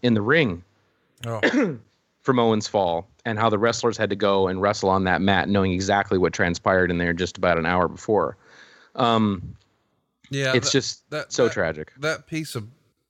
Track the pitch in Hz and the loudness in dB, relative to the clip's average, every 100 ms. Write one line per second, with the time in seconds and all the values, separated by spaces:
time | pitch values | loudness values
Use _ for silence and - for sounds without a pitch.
0 | 123 110 104 160 127 85 - _ _ _ | 0 2 2 2 2 -2 -12 _ _ _
1 | _ _ 117 117 - 269 214 123 - _ | _ _ -10 -2 0 0 -2 -4 -16 _
2 | _ _ - 127 117 110 104 107 90 82 | _ _ -2 2 4 2 0 -2 0 -2
3 | - _ 120 107 113 104 117 117 120 104 | -6 _ -6 -2 0 2 0 0 -2 -2
4 | 101 101 101 98 95 92 101 104 95 95 | -2 0 2 2 0 0 0 0 0 2
5 | 92 85 98 95 76 101 95 90 95 101 | 2 2 2 2 2 0 0 0 0 0
6 | 98 95 87 - 90 85 104 92 90 87 | 0 0 0 0 -2 0 0 2 2 0
7 | 87 85 90 - 90 82 82 90 85 90 | -2 -2 -4 -2 0 2 0 0 0 -4
8 | - 104 73 - _ - - - _ - | -2 0 0 -4 _ -20 -20 -20 _ -2
9 | 120 113 107 95 - - _ _ _ _ | 2 4 2 -2 -8 -18 _ _ _ _
10 | _ _ _ 139 135 131 131 139 - - | _ _ _ -4 0 2 2 0 -2 -10
11 | _ 151 - - 117 107 82 78 78 - | _ -12 -8 0 0 2 -4 -4 -12 -8
12 | 151 156 - 160 156 120 107 - _ _ | -6 -6 -8 -10 -8 -10 -12 -18 _ _
13 | _ | _